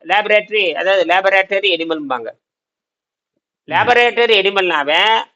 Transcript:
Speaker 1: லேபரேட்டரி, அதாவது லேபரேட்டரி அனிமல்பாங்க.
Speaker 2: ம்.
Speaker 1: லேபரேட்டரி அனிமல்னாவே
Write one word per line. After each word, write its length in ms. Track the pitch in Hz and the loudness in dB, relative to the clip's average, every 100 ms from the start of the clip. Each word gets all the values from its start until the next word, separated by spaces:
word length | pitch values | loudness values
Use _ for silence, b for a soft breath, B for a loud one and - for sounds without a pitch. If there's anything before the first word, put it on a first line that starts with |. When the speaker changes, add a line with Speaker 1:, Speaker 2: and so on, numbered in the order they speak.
Speaker 1:
லேபரேட்டரி, 720 | 165 190 208 214 214 214 185 | -4 -2 2 0 0 -2 -2
அதாவது 320 | 151 175 196 165 | -2 0 0 2
லேபரேட்டரி 640 | 180 190 190 190 196 196 170 | 2 2 0 0 -2 -2 -2
அனிமல்பாங்க. 540 | 165 160 147 127 113 | -4 -6 -6 -8 -10
Speaker 2:
ம். 1400 | - _ _ _ _ _ _ _ _ _ _ _ _ - | -16 _ _ _ _ _ _ _ _ _ _ _ _ -4
Speaker 1:
லேபரேட்டரி 640 | 160 214 240 240 233 233 214 | 0 2 2 2 2 2 2
அனிமல்னாவே 840 | 190 196 185 160 143 160 202 226 - | 2 0 -2 -2 0 0 2 0 -2